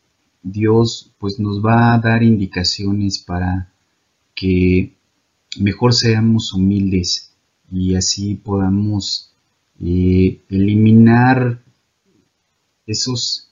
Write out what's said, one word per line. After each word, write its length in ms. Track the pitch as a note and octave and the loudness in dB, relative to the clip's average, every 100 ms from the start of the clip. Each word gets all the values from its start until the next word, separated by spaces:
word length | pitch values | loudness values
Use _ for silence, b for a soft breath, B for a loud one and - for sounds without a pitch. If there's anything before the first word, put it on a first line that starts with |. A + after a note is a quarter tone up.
| _ _ _ _ | _ _ _ _
Dios, 680 | F#2 G#2 G#2+ A2+ A#2 - - _ | -12 -2 2 2 2 -2 -16 _
pues, 200 | G2+ G2 | -10 -6
nos 260 | G#2 G2+ | -6 -2
va 300 | G#2+ A2+ A#2 | 0 2 4
a 40 | A#2 | 2
dar 240 | A2+ A2+ | 2 2
indicaciones 960 | A#2 A2 F#2+ - F2+ - G2 G2+ G2+ - | 2 2 -2 -4 -6 -4 -4 -2 -4 -6
para 520 | - F2+ F2+ F2+ F#2 _ _ _ _ _ _ | -6 -4 -4 -4 -8 _ _ _ _ _ _
que 600 | - F#2 F2+ F2+ F#2 - _ _ _ _ _ _ - | -6 -2 2 2 2 -2 _ _ _ _ _ _ -4
mejor 360 | G2+ - B2 | -4 0 0
seamos 580 | A#2+ A#2 A2 A2+ A2+ A2+ | 0 0 0 0 0 -2
humildes 800 | F#2+ F#2+ G2+ G2 F#2 F2+ - - _ _ _ _ | -2 0 0 -2 -2 -4 -8 -10 _ _ _ _
y 240 | F#2 F#2 | -6 -2
así 400 | F#2 F2+ - G2+ | -2 -2 -4 -6
podamos, 960 | G2+ - G2 F#2+ G2 G#2 G#2 G2 - - _ _ _ _ _ | -8 -6 -4 -2 0 -2 -4 -6 -10 -12 _ _ _ _ _
eh, 600 | F2 F2+ F2+ F#2 F#2+ - _ | -4 0 2 2 2 -2 _
eliminar 1080 | G2 G2 G#2 A2 A2 A2+ A#2 B2+ B2+ B2 A#2 _ _ _ _ _ _ _ _ _ _ _ _ - | -2 0 4 6 6 6 6 4 2 0 -4 _ _ _ _ _ _ _ _ _ _ _ _ -10
esos 640 | A2 B2+ B2 - - - | -6 -4 -6 -6 -8 -12